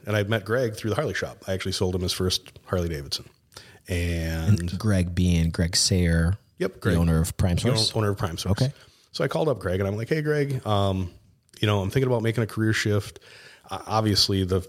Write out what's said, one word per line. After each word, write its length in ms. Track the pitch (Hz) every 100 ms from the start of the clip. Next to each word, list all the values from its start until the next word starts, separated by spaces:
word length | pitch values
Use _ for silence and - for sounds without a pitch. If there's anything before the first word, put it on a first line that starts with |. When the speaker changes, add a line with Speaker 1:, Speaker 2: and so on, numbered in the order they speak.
| -
Speaker 1:
and 100 | 107
I'd 140 | 98
met 140 | 110 -
Greg 300 | 120 120 107
through 140 | 110
the 60 | 104
Harley 180 | 151
shop. 300 | 90 85 76 -
I 60 |
actually 180 | 95 98
sold 240 | 90 92 92
him 60 |
his 100 | 90
first 460 | - 92 - - - -
Harley 240 | 92 87
Davidson. 360 | 78 69 - - _ _ - - - -
And 720 | 87 87 85 82 82 82 107
Speaker 2:
And 200 | 87 92
Greg 340 | 110 98 90 87
being 340 | 90 85 82
Greg 260 | 82 85 -
Sayer, 640 | - 95 87 85 82 98 _ _
Speaker 1:
Yep, 140 | 185 -
Speaker 2:
the 40 |
Speaker 1:
Greg. 180 | - 85
Speaker 2:
owner 220 | 85 80
of 160 | 80 -
Prime 180 | 95 87
Speaker 1:
The 60 |
Speaker 2:
Source? 300 | 117 110 110 113
Speaker 1:
own-, 80 |
owner 80 | 107
of 60 | 101
Prime 200 | 101 82
Source. 240 | 92 101
Speaker 2:
Okay. 120 | 131 - - _ _
Speaker 1:
So 120 | -
I 40 | 143
called 200 | 160 160
up 100 | 113
Greg, 200 | 98 95
and 80 | 98
I'm 80 | 104
like, 140 | 113
"Hey, 120 | 156
Greg, 440 | 151 151 143 131 107
um, 460 | 104 98 95 90 - _ _ _ -
you 80 | 107
know, 140 | 104
I'm 80 | 95
thinking 160 | 135 131
about 120 | 120
making 200 | 113 113
a 40 | 110
career 260 | - 110
shift." 460 | 107 110 104 - - - - - - -
Uh, 100 | 98 -
obviously, 580 | 107 110 95 - 98
the, 240 | 92 95